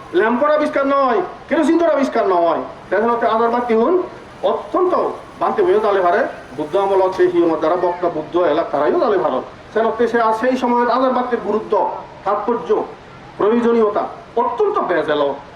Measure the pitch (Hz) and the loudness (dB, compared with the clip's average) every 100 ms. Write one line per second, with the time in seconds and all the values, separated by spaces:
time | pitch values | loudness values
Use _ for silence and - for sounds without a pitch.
0 | - 170 220 247 294 302 294 294 277 277 | -4 0 2 2 2 2 0 0 0 2
1 | 269 214 - - - 302 302 330 330 277 | 2 0 -2 -10 -2 0 2 4 2 2
2 | 254 226 196 180 170 139 131 - - 185 | 2 0 2 2 2 0 -4 -12 -2 0
3 | 233 233 233 220 233 240 226 220 240 370 | 2 0 0 2 2 0 0 2 4 2
4 | 349 - - - 190 214 - 349 359 277 | -2 -10 -18 -4 -2 -2 -2 0 2 0
5 | 156 - - - 175 220 180 208 214 190 | -2 -6 -14 -4 -2 2 2 2 2 2
6 | 180 202 302 - - - 151 190 196 190 | 2 2 0 -6 -12 -8 -4 0 2 2
7 | 185 175 180 175 165 156 156 180 185 - | 2 2 2 4 2 2 0 0 0 0
8 | 170 156 151 170 170 151 160 143 151 339 | -2 -4 -4 0 2 2 0 0 0 2
9 | 269 190 156 127 - - - 208 233 220 | 2 2 0 -2 -6 -14 -6 -2 0 0
10 | 233 233 226 220 254 254 247 240 240 240 | 0 2 0 0 0 0 0 0 2 2
11 | 262 247 247 233 190 214 175 202 - - | 0 0 -2 -4 -2 -4 0 0 0 -4
12 | - - 190 202 - 233 - 196 - - | -12 -8 -4 -2 -2 -4 0 -2 -2 -12
13 | - - - - 202 240 233 233 208 - | -20 -20 -16 -2 0 2 2 4 2 0
14 | - - - 233 247 - 403 381 190 165 | -4 -8 -6 -2 -2 0 0 0 0 0
15 | 151 147 143 139 - | 0 0 -2 -4 -12